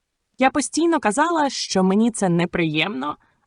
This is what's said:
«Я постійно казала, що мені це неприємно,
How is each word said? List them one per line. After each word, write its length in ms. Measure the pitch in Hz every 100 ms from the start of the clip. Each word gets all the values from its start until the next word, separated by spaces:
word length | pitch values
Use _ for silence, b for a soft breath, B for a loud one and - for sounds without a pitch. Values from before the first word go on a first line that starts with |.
| _ _ _ -
«Я 120 | 254
постійно 500 | 294 - 294 339 320
казала, 500 | 208 202 330 330 285
що 340 | - - 196
мені 260 | 185 202 233
це 180 | - 190
неприємно, 880 | 170 175 - 165 156 156 131 147 - _ _